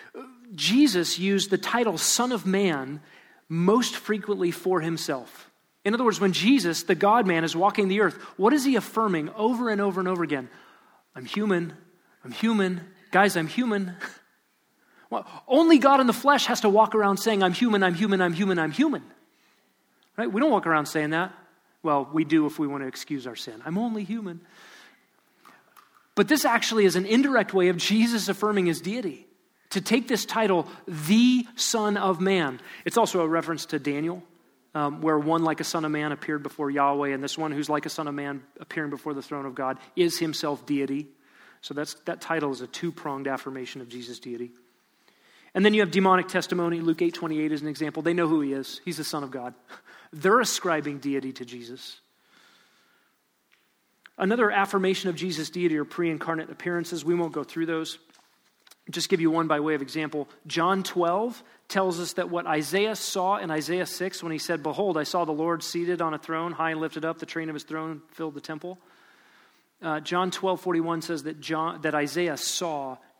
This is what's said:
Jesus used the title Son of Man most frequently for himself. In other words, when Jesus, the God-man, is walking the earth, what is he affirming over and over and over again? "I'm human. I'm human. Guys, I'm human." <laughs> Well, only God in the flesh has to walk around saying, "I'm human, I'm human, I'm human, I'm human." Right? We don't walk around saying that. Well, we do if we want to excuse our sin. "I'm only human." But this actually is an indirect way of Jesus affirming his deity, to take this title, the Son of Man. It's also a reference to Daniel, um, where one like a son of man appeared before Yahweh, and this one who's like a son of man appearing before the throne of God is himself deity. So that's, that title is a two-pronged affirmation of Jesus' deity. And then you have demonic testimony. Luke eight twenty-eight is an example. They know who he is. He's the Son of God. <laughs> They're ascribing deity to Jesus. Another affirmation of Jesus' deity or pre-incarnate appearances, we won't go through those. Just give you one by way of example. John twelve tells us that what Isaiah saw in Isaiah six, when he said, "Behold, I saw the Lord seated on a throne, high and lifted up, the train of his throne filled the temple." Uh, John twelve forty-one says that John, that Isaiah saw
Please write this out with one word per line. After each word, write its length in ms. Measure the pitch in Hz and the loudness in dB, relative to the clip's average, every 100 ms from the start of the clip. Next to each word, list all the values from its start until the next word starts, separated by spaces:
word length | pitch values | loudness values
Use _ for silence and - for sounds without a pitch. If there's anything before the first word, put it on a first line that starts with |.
| - - 269 247 240 | -20 -18 -18 -20 -18
Jesus 640 | 180 147 233 294 185 165 - | -4 2 6 6 4 0 0
used 320 | 185 196 190 | 2 2 2
the 80 | 185 | 0
title 400 | - 233 233 160 | 0 0 0 0
Son 360 | - - 247 | 0 2 2
of 120 | 240 185 | 0 0
Man 540 | 190 202 147 131 147 - - - _ _ | 2 2 0 -4 -10 -14 -20 -20 _ _
most 500 | 165 175 226 240 - | 2 4 4 2 -4
frequently 520 | - 214 196 196 175 | -4 -4 -2 -2 -2
for 300 | 165 190 185 | -2 0 0
himself. 720 | 160 165 - 135 120 - - _ _ _ | 0 -4 -4 -6 -8 -18 -20 _ _ _
In 100 | 202 | -2
other 120 | 233 247 | 2 2
words, 160 | 165 | 2
when 100 | 196 | 2
Jesus, 520 | 156 185 277 170 160 | 4 4 6 4 0
the 120 | - 175 | 0 2
God-man, 480 | 202 226 202 165 | 6 6 4 2
is 100 | 160 | 0
walking 360 | 165 196 196 196 | 2 2 2 2
the 100 | 196 | 4
earth, 140 | 196 214 - - | 2 0 -10 0
what 160 | 202 | 4
is 100 | 294 | 4
he 140 | 262 247 | 4 2
affirming 500 | - - 220 175 151 | 0 0 0 0 -2
over 380 | 220 220 240 240 | -2 0 0 0
and 120 | 208 | 0
over 180 | 202 185 | 0 0
and 80 | 185 | -2
over 160 | 185 | -2
again? 260 | 165 143 123 - - - _ _ _ - | -2 -2 -4 -14 -20 -20 _ _ _ -16
"I'm 80 | 127 | -8
human. 480 | 202 214 180 170 151 - _ _ _ | -2 0 0 0 -8 -20 _ _ _
I'm 80 | 131 | -16
human. 480 | 120 226 214 190 180 165 - _ | -2 2 2 2 -2 -8 -20 _
Guys, 240 | 180 202 170 | 4 4 4
I'm 120 | 156 | -2
human." 500 | - 247 202 190 175 | -2 -2 -2 -4 -8
<laughs> 60 | - - _ _ _ _ _ _ _ _ _ | -14 -16 _ _ _ _ _ _ _ _ _
Well, 180 | 226 - - - | -8 -8 -14 2
only 300 | 269 330 311 | 6 8 8
God 200 | 269 277 | 8 8
in 80 | 254 | 6
the 60 | |
flesh 320 | - 277 285 - | 4 4 4 4
has 160 | 226 | 2
to 80 | 214 | 4
walk 260 | 196 220 220 | 6 6 4
around 220 | 202 190 | 2 2
saying, 260 | 226 208 | 2 2
"I'm 80 | 185 | 2
human, 320 | 175 247 208 | 2 2 4
I'm 100 | 185 | 2
human, 280 | 170 208 190 | 2 2 2
I'm 100 | 180 | 2
human, 260 | 165 202 175 | 2 0 0
I'm 140 | 156 | 0
human." 320 | 151 311 226 - - _ _ _ _ _ _ _ _ _ - | 2 2 0 -8 -20 _ _ _ _ _ _ _ _ _ -6
Right? 160 | 233 | -4
We 80 | 208 | 0
don't 120 | 302 | 2
walk 140 | 214 170 | 2 2
around 200 | 160 147 | 0 0
saying 240 | 156 151 | -2 0
that. 240 | 165 185 - - _ _ _ | -2 -4 -8 -20 _ _ _
Well, 260 | 160 143 135 | 0 0 2
we 100 | 156 | 0
do 220 | 156 160 151 | 4 4 4
if 120 | 151 | 0
we 100 | 147 | -4
want 160 | 143 | -4
to 40 | 131 | -6
excuse 400 | 120 - 143 127 | -10 -8 -8 -8
our 80 | 113 | -12
sin. 260 | - 113 147 | -12 -12 -6
"I'm 120 | 175 | -2
only 280 | 240 220 180 | -2 -4 -6
human." 340 | 226 202 170 - - - - - _ _ _ _ _ - - _ - _ _ _ - | -6 -8 -12 -16 -20 -20 -20 -20 _ _ _ _ _ -20 -20 _ -20 _ _ _ 2
But 140 | 302 | 4
this 160 | 302 269 | 4 4
actually 400 | 233 - 220 196 | 2 2 4 4
is 100 | 170 | 4
an 100 | 190 | 2
indirect 480 | 220 277 254 190 | 4 4 2 2
way 140 | 190 180 | 2 2
of 80 | 175 | 2
Jesus 540 | - 214 233 233 180 | 2 4 4 2 -2
affirming 380 | 190 208 208 180 | -2 0 2 0
his 120 | 165 | 0
deity, 480 | 170 226 196 135 - _ _ _ _ | -4 -6 -6 -8 -16 _ _ _ _
to 80 | 196 | -6
take 280 | - 240 226 | 0 0 2
this 180 | 208 - | -2 -2
title, 420 | 226 220 180 - - - | 0 2 2 0 -8 -12
the 600 | 160 151 214 247 254 240 - | -8 4 6 6 4 0 -4
Son 400 | - 226 208 202 | -2 0 0 2
of 240 | 196 185 | 0 2
Man. 400 | 190 190 147 127 - - | 2 2 0 -4 -12 -8
It's 140 | - 233 | -2 2
also 240 | 220 185 | 2 2
a 60 | 160 | 2
reference 380 | 165 156 160 - | 0 -2 -6 -4
to 120 | 156 | -4
Daniel, 420 | 139 143 160 180 175 _ _ _ _ 156 | -2 -2 -4 -6 -12 _ _ _ _ -4
um, 240 | 147 151 | -4 0
where 180 | 156 156 | 2 2
one 280 | 147 165 165 | 2 2 2
like 160 | 156 | 0
a 20 | 160 | -2
son 200 | 170 156 | -2 -2
of 60 | |
man 200 | 151 151 | -2 -2
appeared 320 | 143 - 151 | -4 -6 -6
before 260 | 143 - 143 | -6 -6 -2
Yahweh, 400 | 143 143 143 143 | 2 2 2 0
and 140 | 135 | -2
this 140 | 139 - | -6 -4
one 160 | 160 | -4
who's 160 | 143 147 | -4 -2
like 160 | 151 151 | -2 -4
a 40 | |
son 180 | - 151 | -6 -6
of 60 | |
man 300 | 143 143 139 127 - | -6 -8 -10 -14 -20
appearing 300 | 151 - 151 | -10 -6 -6
before 240 | 139 156 | -6 -8
the 80 | 139 | -8
throne 240 | 131 147 139 | -8 -10 -8
of 100 | 127 | -6
God 220 | 131 131 - - | -6 -6 -6 0
is 240 | 175 165 | 2 2
himself 460 | 165 151 156 143 - | -4 -2 -4 -4 -4
deity. 420 | 147 135 139 147 _ _ _ - _ | -2 -2 -4 -8 _ _ _ -20 _
So 120 | - | -12
that's, 220 | 139 151 - - | -8 -8 -8 -10
that 140 | 170 | -8
title 320 | - 160 147 | -4 -2 -2
is 80 | 131 | -4
a 80 | 123 | -8
two-pronged 600 | - 170 - 151 135 139 | -6 -6 -6 -8 -6 -4
affirmation 520 | 131 139 131 123 139 | -4 -6 -10 -10 -12
of 60 | 120 | -14
Jesus' 320 | 123 120 120 | -14 -14 -14
deity. 320 | 127 117 120 - _ _ _ _ _ _ _ _ _ | -10 -10 -10 -12 _ _ _ _ _ _ _ _ _
And 120 | - 208 | 2 4
then 80 | |
you 80 | 214 | 4
have 100 | 196 | 4
demonic 360 | 165 190 185 180 | 4 4 4 2
testimony. 500 | 185 175 180 170 170 | -2 -2 -2 -2 0
Luke 220 | 165 160 | 0 2
eight 120 | 170 | 0
twenty-eight 380 | 165 170 156 156 | -2 -4 -2 -2
is 100 | 151 | -2
an 60 | 151 | -4
example. 340 | 143 156 151 | -4 -6 -2
They 120 | 160 | 0
know 140 | 175 165 | 2 2
who 120 | 160 | 2
he 140 | 143 | 0
is. 260 | 135 127 - - | -4 -6 -10 -8
He's 100 | 156 | -8
the 80 | |
Son 180 | 151 156 | -6 -6
of 100 | 139 | -8
God. 220 | 131 123 120 _ | -8 -10 -14 _
<laughs> 440 | - - - - | -20 -20 -20 -20
They're 260 | 156 175 226 | -2 2 4
ascribing 600 | 240 - 180 156 151 143 | 4 -2 0 -2 -2 -6
deity 340 | 139 139 135 | -4 -4 -4
to 120 | 131 123 | -10 -14
Jesus. 540 | 120 117 131 - - _ _ _ _ _ _ _ _ _ _ _ _ _ _ _ _ _ _ _ _ - - | -14 -16 -16 -16 -20 _ _ _ _ _ _ _ _ _ _ _ _ _ _ _ _ _ _ _ _ -20 -4
Another 320 | 190 233 214 | 0 2 2
affirmation 600 | 202 196 202 185 185 196 | 2 0 0 0 0 -2
of 60 | 160 | -4
Jesus' 340 | 180 156 151 | -4 -6 -6
deity 280 | 180 175 156 | -2 0 0
or 60 | |
pre-incarnate 640 | 147 - 170 151 - 160 156 | -2 -4 -4 -4 -4 -6 -6
appearances, 540 | - 180 175 170 170 | -10 -6 -6 -6 -6
we 120 | 147 175 | -2 -2
won't 180 | 165 | -2
go 100 | 147 | -6
through 220 | 131 165 165 | -8 -6 -4
those. 320 | 160 160 - _ _ _ _ _ _ _ - - | -4 -6 -12 _ _ _ _ _ _ _ -20 -12
Just 200 | 170 - | -6 -2
give 100 | 180 | 2
you 100 | 165 | 2
one 180 | 160 165 | 2 2
by 120 | 147 | 0
way 160 | 156 151 | 0 -2
of 60 | |
example. 480 | 135 151 156 151 139 - 160 | -4 -6 -6 -6 -8 -14 -8
John 360 | 151 170 190 | -2 0 0
twelve 600 | 185 180 170 185 233 233 - _ - | -2 0 0 0 -2 -6 -16 _ -6
tells 320 | 196 190 170 | -2 0 -2
us 140 | 170 | -4
that 160 | - 175 | -6 -4
what 180 | 175 170 | -4 -2
Isaiah 480 | 156 143 180 214 208 | -2 0 0 0 -2
saw 400 | - 196 180 202 | -6 -2 0 -2
in 160 | 185 | -2
Isaiah 340 | 156 139 180 170 | -4 -2 -4 -4
six, 380 | - 185 185 | -6 -8 -6
when 80 | 165 | -8
he 60 | 160 | -6
said, 260 | - 170 | -4 -4
"Behold, 340 | 151 143 202 156 | -4 -2 -2 -2
I 60 | |
saw 220 | 143 180 165 | -2 -2 -2
the 80 | |
Lord 300 | 151 165 170 | -2 -2 -2
seated 380 | - 175 170 175 | -4 -4 -4 -2
on 120 | 165 | -2
a 40 | 151 | -4
throne, 360 | - 160 170 | -6 -6 -4
high 180 | 151 160 | -4 -4
and 80 | 160 | -2
lifted 240 | 160 160 | -6 -4
up, 160 | 160 165 | -6 -6
the 60 | 160 | -8
train 240 | 165 160 | -8 -8
of 60 | 151 | -10
his 80 | |
throne 380 | 151 156 160 156 - | -10 -8 -8 -12 -16
filled 240 | - 160 147 | -12 -10 -10
the 60 | |
temple." 380 | - 156 175 185 _ _ _ _ _ _ _ _ _ _ | -12 -12 -12 -14 _ _ _ _ _ _ _ _ _ _
Uh, 180 | 165 151 | -6 -6
John 320 | 147 180 185 | -2 0 0
twelve 300 | 175 190 180 | 0 -2 -2
forty-one 400 | 185 170 165 165 | 0 0 0 -4
says 220 | 160 165 | -4 -6
that 180 | 143 156 | -6 -10
John, 400 | 147 160 165 165 | -6 -4 -4 -4
that 120 | 156 | -2
Isaiah 440 | 151 147 143 175 139 | -2 -2 -2 -2 -4
saw 600 | - - 175 151 135 127 _ | -4 -4 -4 -6 -8 -12 _